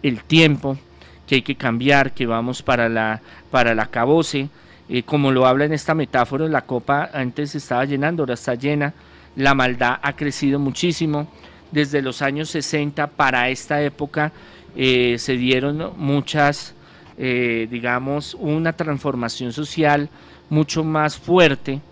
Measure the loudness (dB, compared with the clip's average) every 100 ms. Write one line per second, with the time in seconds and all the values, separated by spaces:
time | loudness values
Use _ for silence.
0 | -2 -2 0 4 6 4 -2 -6 -10 -20
1 | -20 -20 0 0 0 -4 -2 0 4 4
2 | 4 0 -2 -2 -2 -6 0 2 2 0
3 | -2 -4 -8 -20 -2 2 2 2 0 0
4 | 2 4 2 -4 -6 -10 -20 -20 -4 -4
5 | 0 0 4 4 4 4 2 -2 0 0
6 | 0 0 0 0 0 -2 -2 -6 0 -2
7 | 0 -4 -6 -4 -6 -6 -4 -2 0 0
8 | -2 -2 -2 -4 -4 -2 -2 -2 -2 -6
9 | -20 -20 -18 0 2 4 2 2 0 0
10 | -4 -4 -6 -2 -2 0 -2 -2 -2 0
11 | -2 -2 -4 -12 -20 -20 -6 -2 0 0
12 | -2 -2 -4 -2 -6 -6 -4 -2 -4 -4
13 | -6 0 0 2 0 -2 -4 -2 -2 -4
14 | -6 -2 -4 -4 -20 -20 -18 0 2 4
15 | 2 0 -2 0 2 2 2 -4 -6 -6
16 | 0 0 0 0 2 0 -10 -18 -20 -20
17 | -20 -8 -2 0 0 0 -4 -4 -2 -2
18 | -2 -6 -6 -8 -2 0 -2 -2 -4 -2
19 | -2 -4 -4 -6 -8 -6 -6 0 2 2
20 | 0 -10 -20 -20 -2 0 2 0 -2 0
21 | 0 -2 2 6 6 4 -4 -8 -8